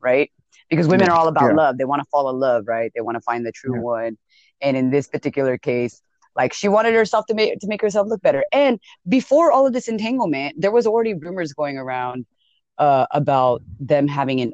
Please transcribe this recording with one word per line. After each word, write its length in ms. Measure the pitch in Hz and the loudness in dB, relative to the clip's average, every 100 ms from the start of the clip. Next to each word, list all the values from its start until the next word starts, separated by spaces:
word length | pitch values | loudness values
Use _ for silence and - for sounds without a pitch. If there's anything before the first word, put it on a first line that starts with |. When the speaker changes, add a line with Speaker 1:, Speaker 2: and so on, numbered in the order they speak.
Speaker 1:
right? 320 | 123 131 - _ _ _ _ | 0 0 0 _ _ _ _
Because 200 | 160 160 | 0 2
women 180 | - 185 | 4 4
Speaker 2:
Yeah. 60 | |
Speaker 1:
are 40 | 170 | 4
all 100 | 160 | 2
about 220 | 151 123 | 2 2
Speaker 2:
Yeah. 40 | |
Speaker 1:
love. 240 | 151 147 127 | 4 2 0
They 60 | |
wanna 200 | 131 143 135 | -2 -4 -2
fall 220 | 143 135 | -2 -2
in 100 | 127 | -2
love, 240 | 131 120 101 | 0 0 -2
right? 240 | 113 117 | -4 -4
They 80 | 117 | -6
wanna 180 | 110 117 | -6 -6
find 260 | 113 120 117 | -4 -6 -6
the 60 | |
true 240 | - 131 123 | -8 -6 -6
Speaker 2:
Yeah. 40 | |
Speaker 1:
one. 360 | 117 117 113 110 _ _ _ _ | -4 -4 -6 -10 _ _ _ _
And 160 | 139 131 | -2 0
in 140 | 131 | 0
this 160 | 143 139 | 0 -2
particular 500 | 147 147 131 135 127 | -6 -6 -2 -2 -2
case, 440 | - 123 120 - _ _ _ | -4 -2 -4 -8 _ _ _
like, 180 | - 131 | -4 -4
she 160 | - 202 | -2 0
wanted 240 | 208 226 | 2 2
herself 300 | 226 220 220 208 | 2 2 0 -2
to 80 | |
make, 240 | 220 214 - | 0 -2 -2
to 60 | 196 | -8
make 120 | 214 | -4
herself 280 | 214 208 202 | -2 0 -2
look 120 | 220 | 0
better. 240 | 170 143 185 | 0 0 0
And 280 | 269 285 233 - - 175 | 2 2 0 -6 -14 -2
before 440 | 247 - 285 330 | 0 4 4 6
all 140 | 262 269 | 4 2
of 60 | |
this 140 | 247 233 | 0 -4
entanglement, 720 | 220 220 254 202 139 139 - | -4 -2 -2 -2 -2 -4 -2
there 100 | 190 | 0
was 140 | 233 226 | 2 2
already 280 | 226 226 | 0 0
rumors 380 | 185 156 185 160 | -4 -8 -8 -8
going 260 | 139 143 139 | -6 -6 -6
around, 480 | 131 127 123 127 120 _ _ _ _ - | -8 -6 -6 -8 -14 _ _ _ _ 0
uh, 280 | 147 135 127 | 2 4 2
about 500 | 151 147 135 127 120 - - | 0 2 2 2 0 -6 -12
them 260 | 131 147 143 | 0 0 2
having 340 | 143 135 131 | 0 -2 -2
an 100 | 120 | -2